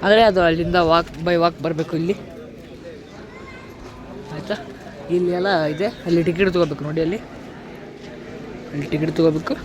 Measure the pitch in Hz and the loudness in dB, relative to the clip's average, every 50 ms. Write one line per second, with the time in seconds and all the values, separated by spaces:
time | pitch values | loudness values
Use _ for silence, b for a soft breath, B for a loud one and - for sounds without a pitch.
0 | - 190 208 220 226 220 196 185 175 170 165 165 170 165 175 180 175 160 160 170 | 6 6 8 8 8 8 6 6 6 6 4 4 2 2 4 4 6 6 6 4
1 | 165 - - 151 160 175 175 170 165 170 170 - 139 160 165 156 165 - - 160 | 4 2 -6 -4 0 2 4 4 4 4 2 2 -4 -2 -2 -2 -2 -2 -2 -2
2 | 165 170 202 - - - - - - - - - - - - - - 508 480 440 | 0 0 -2 -2 -4 -14 -14 -14 -16 -16 -16 -16 -16 -16 -16 -16 -14 -14 -14 -14
3 | 427 - - - - - - 1077 1077 1077 1047 1017 - - - - - - - - | -16 -16 -16 -16 -16 -16 -16 -16 -16 -16 -16 -16 -16 -16 -16 -16 -16 -16 -14 -14
4 | - - - - - - 151 151 - - 208 - - - - - - - - - | -14 -14 -14 -14 -12 -10 -10 -10 -4 -4 -4 -6 -6 -12 -14 -14 -14 -16 -14 -14
5 | - - 170 180 180 175 175 180 180 196 196 170 156 151 156 151 190 214 - - | -4 0 2 2 4 4 2 2 2 2 2 2 2 2 0 0 -2 -2 -2 -4
6 | - 180 170 170 165 175 170 165 196 190 175 180 175 147 147 139 143 147 156 160 | -2 2 4 4 4 2 2 2 2 2 4 4 2 2 0 -6 -6 -4 -2 0
7 | 160 160 185 226 - - - - - - - - - - - - - - - - | 0 0 0 -4 -6 -10 -16 -16 -16 -16 -16 -16 -16 -16 -16 -16 -16 -16 -16 -16
8 | - - - - - - - - - - - - - - - 143 139 - - 147 | -16 -16 -14 -14 -14 -14 -14 -14 -14 -12 -14 -14 -14 -10 -6 -6 -4 -2 -2 0
9 | 156 156 156 - 165 160 156 156 160 - 277 - - | 0 0 2 4 4 4 4 2 -2 -2 -4 -4 -6